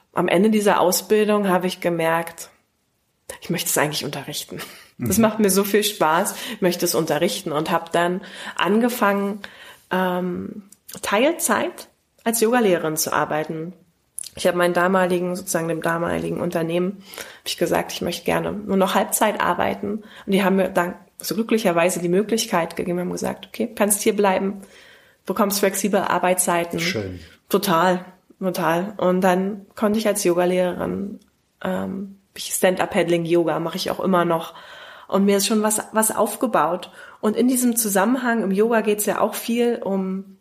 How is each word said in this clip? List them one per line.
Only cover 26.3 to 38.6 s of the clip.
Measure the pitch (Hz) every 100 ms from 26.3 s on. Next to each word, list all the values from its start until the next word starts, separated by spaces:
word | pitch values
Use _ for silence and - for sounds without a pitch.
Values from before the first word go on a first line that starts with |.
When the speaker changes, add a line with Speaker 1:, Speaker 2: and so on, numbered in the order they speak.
| 185 - 170 170 175
Speaker 2:
Schön. | 170 156 98 90 - - -
Speaker 1:
Total, | 196 196 165 185 180 180 - _ -
total. | 190 175 160 165 196 -
Und | 180 185
dann | 185 180 190 214 - -
konnte | 214 214
ich | 214
als | 202 180
Yogalehrerin, | 175 180 180 180 180 180 185 202 - _ _ _ -
ähm, | 190 185 190 190 196 - _
ich | - -
Stand-up-Paddling, | - 190 185 175 208 165 170
Yoga | 165 170 160 156
mache | 165 185
ich | -
auch | -
immer | - 180 170
noch. | 165 165 - - - - - -
Und | 196
mir | 196 202
ist | 196
schon | 220
was, | 214 214 -
was | 214 220
aufgebaut. | - 226 - 262 185 151 180 - - - -
Und | 214 214
in | 247
diesem | 262 247 226
Zusammenhang, | 214 190 202 254 247 233
im | 190
Yoga | 190